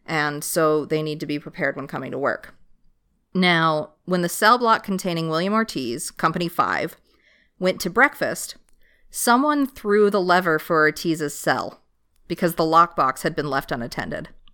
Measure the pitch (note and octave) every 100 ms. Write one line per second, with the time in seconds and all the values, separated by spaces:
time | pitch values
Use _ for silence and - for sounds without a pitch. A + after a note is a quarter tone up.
0 | - D#3+ D3 D3 - - D#3 D#3 C#3+ D#3
1 | D#3 D3+ D#3 D3 D3 - C#3 C3+ C#3 D3
2 | C3 C3 C3+ - - - - _ _ _
3 | _ _ _ F#3 F3+ E3+ D#3+ D#3 D3+ _
4 | - F3+ F3 - G#3+ B3 A#3 A3 - F#3+
5 | F#3+ E3+ D#3+ D#3+ F#3+ G#3+ A3+ - B2 A#2
6 | - - E3 E3 F3 - G#2+ E2 E3 -
7 | _ _ _ _ _ - F#3 F#3 F3+ F3
8 | C#4 - C3 - - - _ _ _ _
9 | _ - - A#3+ D4 D4 C4+ - G#3+ G#3
10 | G#3 G3+ F3+ F3+ F3 D#3 - E3 D3+ D3+
11 | F3 D#3 D3 - - C3 F2+ - _ _
12 | _ _ - E3+ F3 E3 D#3+ D#3+ E3+ -
13 | C3+ C3 E3 D#3+ D3 C3+ - C#3 B2 -
14 | F2+ D#2+ - - -